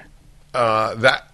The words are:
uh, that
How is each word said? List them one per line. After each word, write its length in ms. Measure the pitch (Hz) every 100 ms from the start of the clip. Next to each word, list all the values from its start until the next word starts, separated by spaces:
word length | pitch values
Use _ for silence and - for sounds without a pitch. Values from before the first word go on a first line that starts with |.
| - - - - -
uh, 420 | 131 113 110 110 110
that 340 | 127 139 -